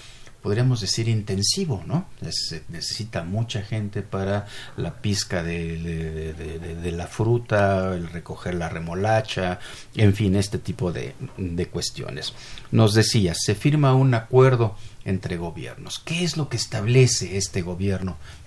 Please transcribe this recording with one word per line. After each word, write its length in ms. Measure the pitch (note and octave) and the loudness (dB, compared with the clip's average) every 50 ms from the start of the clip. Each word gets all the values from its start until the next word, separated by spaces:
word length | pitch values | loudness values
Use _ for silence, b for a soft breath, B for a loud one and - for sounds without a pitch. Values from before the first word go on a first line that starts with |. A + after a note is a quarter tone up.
| B B B B B B B - | B B B B B B B -8
podríamos 400 | - G2 G2+ A2 B2+ C3 B2+ G#2 | -4 -2 0 2 4 4 2 2
decir, 260 | G2 F#2 - - A2+ A2+ | 0 -2 -2 0 0 2
intensivo, 760 | A2+ G#2+ G2+ G2+ G2 G2 G2+ - - G3 G3 D#3+ A#2 F2+ D#2+ | 0 0 0 -2 -2 0 2 2 2 0 0 -2 -2 -4 -4
¿no? 200 | E2 G#2+ E3+ F#3+ - - - - D#2+ | -2 -2 -2 -2 -4 -8 -10 -8 -6
Se 340 | - - - - E2 D#2+ - - | -4 -4 -4 -4 -6 -8 -10 -10
necesita 560 | - D#2+ - - - - G#2+ G#2+ - F#2 E2 | -10 -8 -8 -8 -6 -6 -6 -6 -6 -6 -4
mucha 380 | E2+ F#2+ A2 A#2 A2+ - G#2 | -2 -2 -2 -2 -2 -4 -6
gente 400 | F#2+ - A2 G#2+ G#2 G2+ - G#2 | -6 -4 -4 -4 -4 -4 -4 -6
para 440 | G2 - - G2 F#2+ G2 G2+ G2+ G2+ B B B B B B | -6 -4 -4 -4 -2 0 0 -2 -2 B B B B B B
la 200 | - - E2 - | -6 -6 -6 -6
pizca 460 | - - G#2 G2+ F#2+ - - - F2 | -4 -2 -2 0 0 -2 -2 -2 -2
de, 360 | E2 E2+ E2+ E2+ E2 E2 E2 E2 | -2 -2 -4 -4 -4 -4 -4 -4
de, 340 | E2 E2+ E2 D#2+ D#2+ D#2+ | -4 -4 -4 -4 -4 -6
de, 220 | D#2 D#2 D#2+ D#2+ D#2 | -6 -6 -6 -8 -8
de, 260 | D#2+ D#2+ D#2 D#2+ E2 | -8 -10 -10 -10 -8
de, 160 | E2 E2 E2 | -8 -8 -8
de 160 | E2+ E2+ F2 | -6 -4 -4
la 160 | E2+ E2+ E2+ - | -4 -4 -6 -6
fruta, 840 | - - A2 A2+ A#2+ A#2 A#2 - A2 G2+ G2+ G2 G2 F#2+ F#2+ F#2+ F#2 | -4 0 2 2 2 2 2 2 2 4 4 4 4 2 2 0 -2
el 160 | F2 E2+ E2 | -2 -4 -6
recoger 460 | E2+ F2 D#2 - - - - - F2+ | -8 -10 -10 -10 -10 -8 -6 -4 -4
la 120 | F2 E2+ D#2+ | -2 -4 -4
remolacha, 920 | E2 E2 E2 E2 E2+ F#2 G2 G#2+ A2 A2 A2 - - F#2+ F#2 F2+ F2+ - B B B B B B B | -4 -6 -6 -4 -4 -2 0 2 2 2 2 0 -2 -2 -2 -2 -2 -4 B B B B B B B
en 180 | - A2 G2+ G2 | 4 6 6 6
fin, 220 | G#2 A2 G2 F#2 | 6 4 4 4
este 220 | G2+ G2 - - - | 4 2 0 -2 -6
tipo 340 | - - F2+ - F#2+ F2+ | -6 -6 -4 -2 -2 -2
de, 240 | D#2 C2 - - - - - - - - | -2 -4 -6 -8 -8 -10 -12 -10 -8 -6
de 300 | F#2+ F2 E2+ E2+ F2 - | -6 -4 -2 -2 -4 -4
cuestiones. 680 | - E2 - - - - - - - D2+ - - - B B B B B B B | -4 -4 -6 -6 -6 -8 -8 -8 -8 -8 -8 -8 -10 B B B B B B B
Nos 220 | - A#2 A2+ G#2+ G2+ | 6 6 6 8 8
decía, 420 | A2 G#2+ - - A#2+ G2 F2 E2 | 6 6 6 6 4 4 2 2
se 200 | - - - G#2 | 0 0 0 0
firma 400 | - - D3 C#3+ D3+ C#3+ C3+ C3 | 2 2 2 4 6 6 6 6
un 200 | C3 C3+ C3+ B2 | 6 6 6 4
acuerdo 600 | A2+ - - - B2+ C3 C3+ C3 A2+ A#2 G#2 - b b b b b b | 2 2 4 6 8 8 8 8 6 4 2 0 b b b b b b
entre 320 | G#2+ G2 F#2 - - F2+ E2+ | -2 -2 -2 -2 -2 -4 -4
gobiernos. 640 | E2+ E2 D#2+ F2 A#1+ A#1+ - - - - - - - | -4 -6 -6 -8 -10 -10 -10 -12 -12 -10 -10 -8 -6
¿Qué 220 | - E3 E3+ F3+ | -4 -2 0 0
es 100 | E3 - | 0 0
lo 140 | D#3+ C#3+ - | -2 -2 -2
que 80 | - A2+ | -2 -4
establece 800 | - - - A2 G2+ A2 B2 C3 B2+ A#2+ - - F#2+ F2 F#2 G2 | -4 -2 -2 -2 2 6 8 8 8 8 6 2 -2 -2 -2 -2
este 240 | F#2+ - - G2 | -2 -2 -2 -2
gobierno, 560 | E2+ F2+ F2+ E2+ F#2+ G2 F#2+ F2+ F#2 F#2 E2 - B B B B B | -2 -2 -2 -2 0 0 0 0 -2 -4 -6 -6 B B B B B